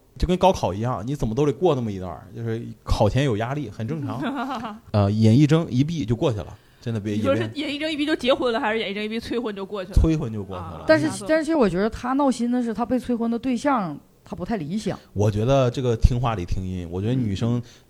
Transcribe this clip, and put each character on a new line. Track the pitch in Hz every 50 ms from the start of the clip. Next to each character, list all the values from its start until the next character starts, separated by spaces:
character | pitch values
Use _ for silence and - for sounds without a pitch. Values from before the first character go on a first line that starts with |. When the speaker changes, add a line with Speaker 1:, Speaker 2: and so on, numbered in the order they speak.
| _ _ - -
Speaker 1:
就 | -
跟 | 160 185
高 | 180 185 185
考 | 185 - - 98 95
一 | 101
样， | 113 127 123 90 98
你 | 127 147
怎 | 143 -
么 | 110
都 | 107 127 151
得 | 147
过 | 131 - 185 175 143
那 | 131
么 | 117 107
一 | 98 92
段 | 92 90
儿， | 76 - 98 92 113
就 | 117
是 | 117 117 113 117 120 117 113 -
考 | - - - - 110 -
前 | - 127 147
有 | 139 107
压 | 104 113 120 139
力， | 143 143 120
很 | 101 - 110
正 | 113 160 160 -
常。 | - 110 - - - 277 - 247 269 262 220 226 220 214 220
Speaker 2:
<laughs> | - -
Speaker 1:
呃， | - 104 101 101
眼 | 107 110 110 110 113 139
一 | 151
睁 | 139 160 - - -
一 | 117 123 147
闭 | 156 170 156 -
就 | 110 120
过 | - 175 143
去 | 107 101
了， | 73 - - - _ _ _ -
真 | - 120
的 | 113 107
别 | 98 107 104
以 | -
为 |
Speaker 2:
你 | -
说 | 269 277
是 | - - - -
眼 | 285 311 311
一 | 285 285
睁 | 311 320
一 | 320
闭 | 277 294
就 | 294 311
结 | - - 240 277
婚 | - 262 240
了， | 226 220
还 | 208 214
是 | 214 226
眼 | 202 185
一 | 196
睁 | 208
一 | 214 214
闭 | 220 233
催 | - - 285 233
婚 | 233 214 208
就 | 196 196
过 | 185 208 202 185
去 | 202
了？ | 190
Speaker 1:
催 | - 180 160 160
婚 | 151 151 113
就 | 110 107
过 | 95 92 95
去 | 90
了。 | 85 82 82 80
Speaker 2:
啊。 | 80 -
Speaker 3:
但 | 320 311
是， | 302
Speaker 2:
没 | 302
错。 | - - - 302
Speaker 3:
但 | 311 320
是 | 302
其 | 302
实 | 330
我 | 302 226 185
觉 | 160 180
得 | 202 233
他 | - - - 240 262
闹 | 277 285 269
心 | - - 233 240
的 | 247 254
是， | 240 233 214
他 | 226 240
被 | 226 254 247
催 | 247 - 247
婚 | 226 233 233
的 | 233 226
对 | 233 269 247
象 | 226 - 285 277 233 190 160 143 - - _ _ _
他 | - - 208
不 | 165 180
太 | 190 233
理 | 202 151 139 185 113
想。 | - - - - - -
Speaker 1:
我 | - 98 104 110
觉 | 101 104 110
得 | 127 139 139 131 120
这 | 120 139
个 | 127 123 117
听 | 113 - - 131 120
话 | 131 120 113
里 | 92 87
听 | - - 98 92
音， | 92 92 90 87 82
我 | 87 92
觉 | 101 113
得 | 127
女 | 131 120 107 95
生 | - 117 117 120 120 120 - - - _